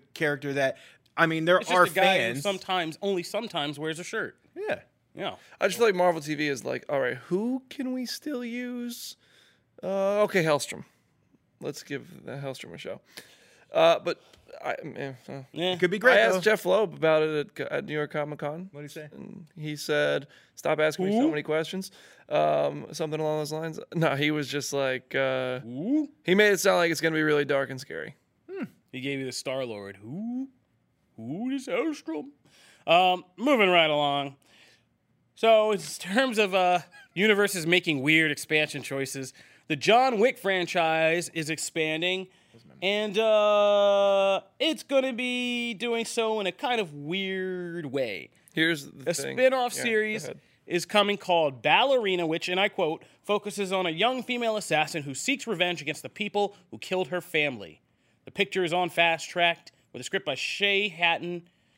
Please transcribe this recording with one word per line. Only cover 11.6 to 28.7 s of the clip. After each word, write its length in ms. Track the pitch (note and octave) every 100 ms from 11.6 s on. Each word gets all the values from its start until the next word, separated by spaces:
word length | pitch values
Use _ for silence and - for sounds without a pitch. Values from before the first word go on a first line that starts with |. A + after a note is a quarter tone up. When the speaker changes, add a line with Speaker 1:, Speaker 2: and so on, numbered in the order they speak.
Speaker 3:
Let's 220 | C#3 C#3+
give 420 | - C#3+ A#2+ - -
the 60 |
Hellstrom 420 | C3+ C#3 B2+ -
a 40 | E2+
show." 220 | - - _ - - _ _ _ _
Uh, 260 | D#3+ D#3+ D#3+
but 220 | E3+ D#3 _ _ - -
I, 100 | - - D3+ -
eh, 160 | C#3 B2+ -
uh, 140 | C3+ C3
Speaker 2:
Yeah. 200 | - F3+
Speaker 1:
It 60 | F3+
could 100 | F3+
be 80 | G3+
great, 160 | A3+ G3+
Speaker 3:
I 40 |
asked 140 | A3+ F#3
Speaker 1:
though. 40 |
Speaker 3:
Jeff 240 | F3 G#3+
Loeb 300 | F3 F#3+ F3+
about 280 | C#3+ D#3 D#3
it 380 | D#3 D3+ C#3+ -
at, 120 | C#3
at 120 | D3 C#3+
New 60 |
York 160 | D3+ D3
Comic 280 | D#3 D3 D3
Con. 300 | D3 D#3+ F#3+
Speaker 1:
What'd 180 | C#3+ D3
he 20 |
say? 140 | D#3+ D3+
Speaker 3:
And 340 | - - - E3
he 220 | - D3+ D3
said, 520 | - D3 D3 D3 C#3+ - _
"Stop 240 | - D3+ D#3
asking 240 | D#3 D3 F#3
me 60 |
so 80 | G#3+
Speaker 2:
Who? 80 | D4
Speaker 3:
many 120 | D4+
questions." 480 | - D#3 D#3+ F#3+ F#3+ - - - -
Um, 560 | D3+ D3+ D3 D3 D3 -
something 280 | D3+ D#3 D3+
along 200 | D#3 D3+
those 120 | D3+
lines. 260 | D#3 E3 D3+ -
No, 200 | F3 D#3+ C3+
he 140 | D3
was 180 | D3+ C3+
just 240 | C#3+ -
like, 420 | C#3+ C3+ B2+ -
uh, 440 | C3+ C3+ C3 B2+ B2+
Speaker 2:
Who? 480 | A#2 B2 F#3+ D4+ D4 _
Speaker 3:
he 100 | -
made 180 | F#3+ G#3
it 80 | G3
sound 180 | G3 F3+
like 120 | E3+
it's 120 | D#3
gonna 120 | D#3+ D#3
be 60 |
really 220 | D#3 D3
dark 240 | C#3 C#3 C3
and 100 | C3
scary. 360 | - D#2+ - - _ _ -
Speaker 1:
Hmm. 140 | F#4+ B3+